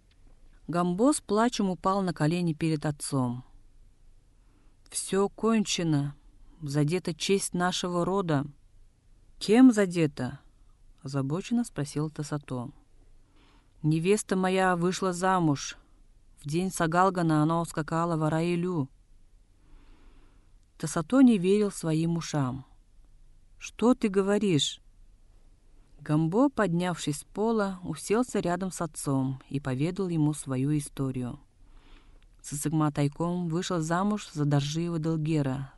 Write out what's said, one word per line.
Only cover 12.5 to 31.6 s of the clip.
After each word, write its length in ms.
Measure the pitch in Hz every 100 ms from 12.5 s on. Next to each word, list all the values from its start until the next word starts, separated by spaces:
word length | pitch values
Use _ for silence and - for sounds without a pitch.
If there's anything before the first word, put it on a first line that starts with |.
| 127 117 - _ - - - - - - - _ -
«Невеста 540 | 151 160 170 208 - 185
моя 400 | 185 190 185 180
вышла 360 | 175 175 190
замуж. 640 | 175 185 190 160 139 - - _ - - - - -
В 40 | 143
день 220 | 165 185
Сагалгана 720 | - 165 175 190 185 160 156
она 180 | 156 170
ускакала 560 | 165 - 156 165 170 160
в 60 |
Араилю». 680 | 156 160 170 175 180 175 131 - _ - - - _ _ - - - - - - - - _ - _ _
Тосато 440 | 160 170 160 262
не 160 | 254 214
верил 340 | 180 208 208
своим 440 | - 165 156 165 170
ушам. 480 | 160 151 131 131 - - _ - - - - - - -
«Что 380 | - - 226 254
ты 120 | 220
говоришь?» 720 | 190 196 208 208 151 - - - - - - - - - - - - - -
Гамбо, 480 | 147 156 160 202 285
поднявшись 720 | - 196 170 180 170 - 147
с 60 |
пола, 540 | - - 220 226 196 185
уселся 560 | 175 156 - 214 254 208
рядом 320 | 175 180 190
с 80 | -
отцом 600 | 170 - - 135 131 135 -
и 120 | 139
поведал 480 | 139 127 156 185 185
ему 260 | 165 151
свою 420 | 143 - 127 135 151
историю. 600 | 147 - 135 127 123 - - _